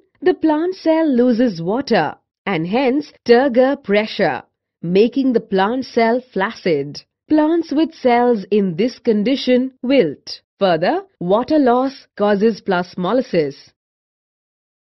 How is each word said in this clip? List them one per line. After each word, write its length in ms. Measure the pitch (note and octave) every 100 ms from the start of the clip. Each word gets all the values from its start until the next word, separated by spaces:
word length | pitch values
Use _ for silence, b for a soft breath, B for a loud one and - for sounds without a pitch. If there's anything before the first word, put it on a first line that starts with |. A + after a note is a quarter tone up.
| _ -
the 120 | D#4+
plant 420 | D4 D#4+ D4+ F4+ F#4
cell 300 | D#4+ D#4+ D#4+
loses 560 | A#3+ B3+ A3 B3+ E3
water 540 | E3 A#3 C4+ G#3 C#3+ - _ _ G3+
and 200 | F3 E3+
hence 440 | A#3 C4+ C#4 - _ -
turgor 560 | A#3+ C#4 A#3 C4 C#4
pressure, 600 | - G3+ A3 - E3+ B2 - _ _ _
making 520 | E3+ G3 A#3 B3+ C4
the 80 | A3+
plant 440 | - F#3+ G3 C4 B3
cell 360 | A#3 A3+ B3 B3
flaccid. 720 | F#3+ G3+ - F#3 D3 C#3+ - - _ -
Plants 420 | D4+ D4+ E4+ D#4+
with 220 | C#4 D#4+
cells 520 | - B3+ A#3+ B3 A3 F#3
in 240 | G#3 G3 D#3+
this 240 | A#3+ -
condition 720 | A#3+ G#3 G#3 C4+ B3+ B3 C4 -
wilt. 600 | B3 C#4 D#3+ B2+ - - _ -
Further, 440 | F#3+ D#3+ F#3 F4 - -
water 400 | F3 G#3 B3 D#4
loss 480 | B3+ B3 C4+ - _ -
causes 440 | G#3 G3+ A3+ G#3
plasmolysis. 1120 | - F3+ F3+ - F3+ B3+ B3+ F3 C#3+ - - _ _ _ _ _ _ _ _ _ _ _ _